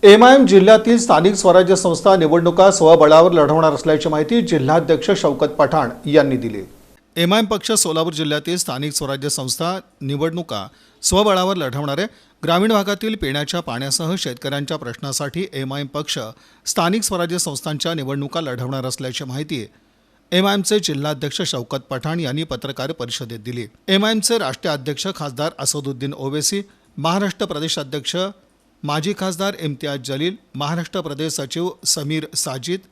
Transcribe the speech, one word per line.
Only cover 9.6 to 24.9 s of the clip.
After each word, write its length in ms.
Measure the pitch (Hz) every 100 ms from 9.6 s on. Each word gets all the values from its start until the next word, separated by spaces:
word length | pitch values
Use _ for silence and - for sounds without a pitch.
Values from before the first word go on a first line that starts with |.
| 170 190 - _
निवडणुका 680 | 139 139 160 165 170 110 95 _ _ _
स्वबळावर 540 | - 185 214 185 185 190
लढवणार 420 | 139 127 147 139
आहे. 80 | 214 _ _ _
ग्रामीण 300 | 156 170 214
भागातील 420 | 220 196 202 220
पिण्याच्या 460 | 220 147 135 143 175
पाण्यासह 540 | 165 120 135 131 160 185
शेतकऱ्यांच्या 580 | 151 120 139 143 143 156
प्रश्नासाठी 680 | 123 113 139 131 143 165 190
एमआयएम 340 | 139 135 139 143
पक्ष 240 | 147 147 - 110 117 _ _ -
स्थानिक 360 | - 175 214
स्वराज्य 340 | 208 190 170 175
संस्थांच्या 560 | 170 139 - 151 170
निवडणुका 460 | 165 131 139 143 165
लढवणार 460 | 156 123 131 135 131
असल्याची 380 | - 131 127
माहिती 400 | 135 127 151 151 104 _ _ _ _ _ _
एमआयएमचे 460 | 180 196 202 190 214
जिल्हाध्यक्ष 640 | 180 143 147 143 143 - 180
शौकत 440 | 131 120 139 -
पठाण 300 | 131 156 170
यांनी 240 | 156 139
पत्रकार 480 | 160 123 135 135 135
परिषदेत 460 | 160 120 - 117 117
दिली. 260 | 107 123 110 _ -
एमआयएमचे 500 | 190 214 220 - 233
राष्ट्रीय 360 | 156 127 180
अध्यक्ष 320 | 147 131